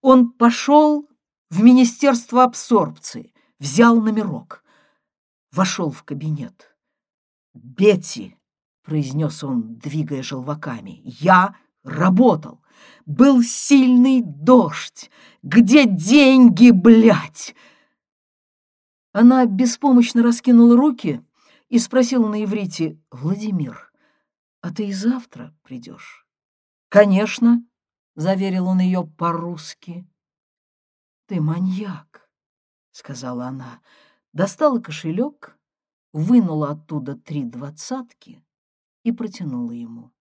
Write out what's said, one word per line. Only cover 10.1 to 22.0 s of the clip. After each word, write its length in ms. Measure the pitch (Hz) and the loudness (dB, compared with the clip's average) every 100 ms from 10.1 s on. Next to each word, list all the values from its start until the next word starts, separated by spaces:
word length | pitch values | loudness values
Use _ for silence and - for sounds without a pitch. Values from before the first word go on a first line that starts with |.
| 139 | -8
желваками, 760 | 127 135 131 151 156 117 98 - | -10 -12 -10 -12 -12 -14 -16 -20
"я 520 | - 120 165 185 196 _ _ _ | -20 -6 2 2 2 _ _ _
работал. 800 | 131 156 180 185 254 156 143 135 _ _ _ _ - | -16 -4 -2 2 2 0 -6 -20 _ _ _ _ -14
Был 380 | 147 269 269 | 2 4 4
сильный 760 | 233 - - 277 262 247 254 262 | 0 -4 2 2 4 4 4 2
дождь. 880 | 208 143 156 254 151 - - - - _ _ _ | -4 -6 2 4 2 -6 -16 -20 -20 _ _ _
Где 420 | 143 180 208 285 254 | 0 2 6 6 4
деньги, 880 | 185 170 285 269 262 247 170 240 | 0 2 4 6 6 6 8 6
блядь?" 840 | 196 180 226 226 160 - - - _ _ _ _ _ _ _ _ _ _ _ _ _ _ _ _ | 6 6 6 6 2 -4 -14 -16 _ _ _ _ _ _ _ _ _ _ _ _ _ _ _ _
Она 340 | 202 240 262 247 | 4 4 6 0
беспомощно 800 | 190 247 - 285 247 240 240 | 0 -2 0 2 2 2 0
раскинула 540 | 233 233 - 240 233 240 | 0 -2 2 6 6 6
руки 440 | 294 240 175 127 _ _ _ _ _ | 2 -2 -8 -8 _ _ _ _ _
и 100 | 233 | -4
спросила 500 | - 247 | -2 -2